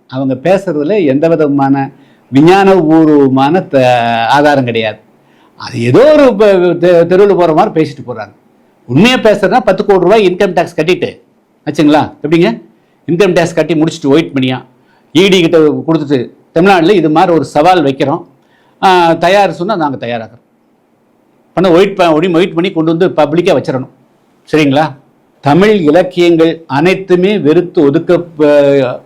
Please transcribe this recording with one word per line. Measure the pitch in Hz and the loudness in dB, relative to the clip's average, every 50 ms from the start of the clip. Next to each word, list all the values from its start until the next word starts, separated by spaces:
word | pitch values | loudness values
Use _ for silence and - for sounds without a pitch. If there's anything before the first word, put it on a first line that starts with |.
| _ - | _ -12
அவங்க | - 135 139 135 127 | -8 -6 -4 -4 -4
பேசுறதுல | 127 - 165 190 190 196 185 156 147 143 160 214 214 175 | -2 -2 0 -2 0 -2 -4 -6 -4 -4 -2 -2 -2 0
எந்த | 139 131 143 160 165 | 0 0 0 0 0
விதமான | 165 156 156 143 143 139 135 135 139 139 135 135 - _ _ _ _ _ _ _ | 0 0 0 0 0 0 0 0 0 -2 -4 -6 -10 _ _ _ _ _ _ _
விஞ்ஞான | 123 139 156 170 190 196 196 190 190 | 0 2 4 4 4 4 4 2 2
பூர்வமான | 185 160 151 160 160 160 151 151 143 139 131 131 131 135 139 165 190 | 2 2 2 2 2 4 4 4 4 2 2 2 0 0 0 0 -2
த-, | 170 - 143 135 127 123 123 120 117 117 117 113 117 113 | -2 -2 0 0 2 2 2 0 0 -2 -2 -2 0 0
ஆதாரம் | 131 147 147 147 143 135 127 | 0 2 2 2 2 0 0
கிடையாது. | 120 113 113 110 107 107 - _ _ _ _ _ _ _ _ _ _ _ | -2 -2 -4 -4 -4 -6 -10 _ _ _ _ _ _ _ _ _ _ _
அது | - - - - 117 117 | -20 -16 -12 -8 -6 -2
ஏதோ | 120 131 190 262 302 302 | 2 4 4 4 4 4
ஒரு | 294 285 254 214 | 4 4 2 2
ப-, | 190 220 208 196 185 180 180 165 170 165 | 2 2 2 2 2 2 0 0 0 0
தெ-, | 180 175 170 170 170 185 | 2 2 2 2 2 2
தெருவுல | 185 208 202 185 | 2 2 2 2
போற | 170 175 165 156 | 2 0 0 0
மாதிரி | 160 208 214 - 160 156 | 0 -2 -2 -2 -2 -4
பேசிட்டு | 131 - - - 120 | -4 -6 -12 -14 -14
போறாங்க. | 117 110 104 101 - _ _ _ _ _ _ _ _ _ _ | -14 -14 -14 -16 -18 _ _ _ _ _ _ _ _ _ _
உண்மையா | - 120 143 208 247 254 | -2 0 2 2 2 2
பேசுறதுனா | 247 - 220 202 - 196 175 233 254 | 2 2 0 0 0 0 -2 -2 0
பத்து | - 208 185 185 202 | 0 -2 -2 -2 0
கோடி | 190 196 185 | 0 0 0
ரூபாய் | 170 175 214 226 202 180 | 2 2 2 2 2 0
இன்கம் | 180 180 202 190 170 | 0 -2 -2 -2 -2
டேக்ஸ் | 180 165 - - | -2 -4 -4 -4
கட்டிட்டு, | - 156 165 185 156 - - - - _ _ _ _ _ _ _ _ - | -6 -4 -2 -4 -4 -4 -8 -10 -12 _ _ _ _ _ _ _ _ -12
ஆச்சுங்களா? | 147 147 - 156 147 151 147 127 - - - - | -8 -4 -2 0 2 2 2 0 -2 -6 -10 -6
எப்படிங்க? | 147 165 165 175 220 233 - - _ _ _ _ _ _ _ _ | -2 0 0 0 0 -2 -6 -12 _ _ _ _ _ _ _ _
இன்கம் | - 170 170 202 190 170 | -4 -2 0 0 0 0
டேக்ஸ் | 175 165 165 - | 0 -2 -2 -2
கட்டி | 165 156 151 165 | -4 -4 -2 -2
முடிச்சுட்டு | 147 156 160 156 - - | -2 -2 -2 -4 -4 -2
ஒயிட் | 139 135 165 165 - 139 | 0 0 0 0 -2 -4
மணியா | 135 131 127 127 127 - - _ _ _ _ _ _ _ _ - | -4 -4 -4 -6 -8 -10 -16 _ _ _ _ _ _ _ _ 0
இ | 156 196 202 | 0 2 2
டி | 185 185 | 2 2
கிட்ட | - - 175 160 | 0 2 2 2
கொடுத்துட்டு, | 156 151 135 131 127 156 165 156 151 131 147 127 113 - - _ _ _ - | 2 2 0 -2 -4 -4 -4 -4 -2 -2 -4 -4 -4 -6 -12 _ _ _ -2
"தமிழ்நாட்டுல | - 175 202 196 175 160 175 214 | 0 2 2 2 2 2 2 2
இது | 180 156 156 | 0 0 0
மாதிரி | 151 160 185 180 170 | 0 0 0 2 0
ஒரு | 147 135 | 0 -2
சவால் | - - 147 151 180 185 180 147 | -2 -2 0 2 2 2 2 0
வைக்கிறோம், | 139 135 - 147 131 156 175 - - _ _ _ _ _ _ _ _ _ _ - | -2 -2 -4 -4 -4 -4 -6 -8 -14 _ _ _ _ _ _ _ _ _ _ 0
ஆ, | 190 185 180 170 165 165 | 0 2 2 2 2 0
தயார் | 170 170 175 196 202 202 180 156 | 0 0 0 2 2 0 0 -2
சொன்னா | 151 175 208 220 | -6 -8 -6 -6
நாங்க | 175 156 143 131 120 127 | -4 -4 -6 -6 -8 -8
தயாராகிறோம்." | 117 120 117 113 107 117 - _ _ _ _ _ _ _ _ _ _ _ _ _ _ _ _ _ _ _ _ _ _ - | -8 -8 -8 -10 -12 -18 -20 _ _ _ _ _ _ _ _ _ _ _ _ _ _ _ _ _ _ _ _ _ _ -6
பண்ண | 165 180 190 | -2 0 2
ஒயிட் | 160 175 202 196 - | 2 2 2 0 0
ப-, | - 175 165 156 | -2 0 0 0
ஒடி-, | 151 175 190 170 | 0 0 0 0
ஒயிட் | 165 170 170 165 | 0 -2 -2 -2
பண்ணி | 165 180 196 165 | -4 -4 -4 -4
கொண்டு | 165 160 165 165 | -4 -2 -2 -2
வந்து | 165 190 143 127 156 151 | -2 -2 -2 0 0 -2
பப்ளிக்கா | 143 156 170 170 190 160 131 - | 0 0 -2 0 0 -2 -2 -2
வச்சிடணும். | - 131 127 131 - _ _ _ _ _ _ _ _ _ _ _ - - | -4 -6 -6 -8 -10 _ _ _ _ _ _ _ _ _ _ _ -4 -2
சரிங்களா? | 151 156 139 131 147 160 - - - _ _ _ _ _ _ _ _ | 0 0 0 0 0 -2 -4 -6 -12 _ _ _ _ _ _ _ _
தமிழ் | - 139 147 170 196 220 214 202 | -2 0 2 2 2 2 2 2
இலக்கியங்கள் | 165 147 147 180 185 185 - 175 175 175 170 160 160 165 160 165 - | 2 2 2 2 0 0 -2 0 0 2 2 2 2 0 -2 -4 -8
அனைத்துமே | - 135 143 165 185 190 190 190 - 180 175 180 202 214 190 | -8 -4 -2 0 0 -2 -2 -2 -2 -2 0 0 0 -2 -2
வெறுத்து | 139 143 160 175 165 170 - 180 147 | 0 0 0 0 -2 -2 -2 0 0
ஒதுக்க | 139 139 165 - - 175 170 | 2 0 0 0 0 -2 -2
ப-, | 170 - - 147 151 147 147 147 143 143 139 139 131 123 - - - | -2 -6 -4 -2 0 2 2 2 2 2 2 0 0 -2 -4 -8 -6